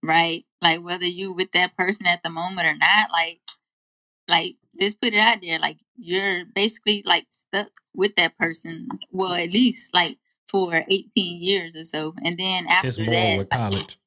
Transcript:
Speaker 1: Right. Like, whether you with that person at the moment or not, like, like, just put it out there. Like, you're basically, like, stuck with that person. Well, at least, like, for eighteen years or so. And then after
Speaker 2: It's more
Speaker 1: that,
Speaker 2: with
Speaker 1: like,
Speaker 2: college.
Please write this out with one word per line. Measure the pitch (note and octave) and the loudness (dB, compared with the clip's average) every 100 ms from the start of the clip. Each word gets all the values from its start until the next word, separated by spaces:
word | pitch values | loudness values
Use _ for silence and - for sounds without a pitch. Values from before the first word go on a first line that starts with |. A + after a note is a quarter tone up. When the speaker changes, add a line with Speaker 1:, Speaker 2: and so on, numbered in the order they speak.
Speaker 1:
Right. | D#3+ D#3+ E3+ E3 - _ | 4 4 4 0 -10 _
Like, | F3 E3 | 2 2
whether | E3+ F3 F3+ | -2 -4 -2
you | F3+ F#3+ | -4 -6
with | F3 F#3 | -4 0
that | F3 F3+ - | 2 0 0
person | F#3 G#3 F#3 | -2 0 0
at | F3 | -2
the | E3 | -4
moment | E3 F3 F#3 E3 | -6 -6 -2 -2
or | D3+ | 2
not, | D#3 G3+ G#3+ | 4 4 2
like, | E3 E3 E3 - - _ _ _ _ _ _ - | 0 -2 -6 -18 -20 _ _ _ _ _ _ 0
like, | E3+ E3+ - _ - | 0 0 -10 _ -2
just | G3 G#3 | -2 0
put | B3 | 0
it | G#3 | 4
out | A3 A3 | 4 4
there. | F3+ E3 | -4 -4
Like, | D#3 D#3 _ - | -4 -6 _ -20
you're | F3 F#3 G3 F3+ F3 | -4 -2 0 -4 -6
basically, | - G#3+ G#3+ - G#3 G3 | -2 -2 0 -2 -2 2
like, | E3+ - | 0 0
stuck | _ _ G3 G#3 _ _ | _ _ -4 -4 _ _
with | - G3+ G3+ | 0 0 2
that | E3 _ | 0 _
person. | E3 E3 E3 E3 E3+ - - | -4 -4 -12 -12 -10 -12 -10
Well, | F#3 F#3+ | -4 -2
at | F3 E3+ | -2 0
least, | F#3+ B3 F#3+ - | 2 2 2 -2
like, | F3+ E3+ - _ _ - | 0 0 -4 _ _ -2
for | G3+ F#3 E3 - | 0 2 0 0
eighteen | G3 - - F#3 F3 | -2 0 -2 0 -4
years | F3 G3 E3 | 0 0 -2
or | D#3+ | -12
so. | E3 D#3 D#3 D#3+ | -8 -6 -6 -4
And | E3 E3+ | -6 -4
then | F#3+ F#3 F3 | -2 -2 2
after | F3+ C3 | 2 2
Speaker 2:
It's | A2+ | -2
more | G#2+ | 0
Speaker 1:
that, | D3 F3+ - | 2 2 0
Speaker 2:
with | F#2+ | 0
Speaker 1:
like, | B2 | 0
Speaker 2:
college. | G#2+ G2 F2 - | 0 -2 -6 -16